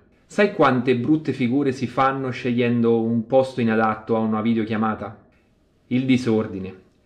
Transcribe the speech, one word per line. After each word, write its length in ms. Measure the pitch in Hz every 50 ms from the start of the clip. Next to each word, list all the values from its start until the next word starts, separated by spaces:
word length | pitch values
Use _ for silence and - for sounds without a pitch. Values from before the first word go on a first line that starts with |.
| _ _ _ _ _
Sai 280 | - - - 208 202 -
quante 440 | - 151 135 127 123 117 135 120
brutte 340 | 120 120 135 156 156 151 139
figure 400 | 127 131 127 117 123 143 139 135
si 160 | 131 - 127
fanno 440 | 117 - 143 135 135 135 139 135 127
scegliendo 680 | 123 - - 127 120 120 120 120 120 120 117 117 117 113
un 240 | 113 113 117 117 110
posto 360 | - 135 131 131 131 - 131
inadatto 560 | 117 113 110 110 110 110 107 - - - 113
a 20 | 110
una 220 | 110 110 110 110
videochiamata? 840 | 107 117 117 113 107 98 113 104 110 110 104 - 104 101 - - - _ _ _ _ _ _ _ _ _ _ _ _
Il 160 | - 123 127 135
disordine, 720 | 131 127 117 - 120 110 110 110 107 98 95 92 92 - - - _ _ _ _